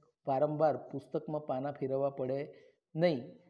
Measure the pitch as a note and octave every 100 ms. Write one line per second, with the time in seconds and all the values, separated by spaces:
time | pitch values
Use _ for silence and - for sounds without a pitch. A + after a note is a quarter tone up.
0 | _ _ - C3+ D3 D3 D#3 C3+ - C#3
1 | - D#3+ - D3+ D3+ C3 C#3+ A#2+ C3+ C3+
2 | C#3 C#3 B2+ C3+ D3+ - - _ _ D#3
3 | F3 C3+ B2 -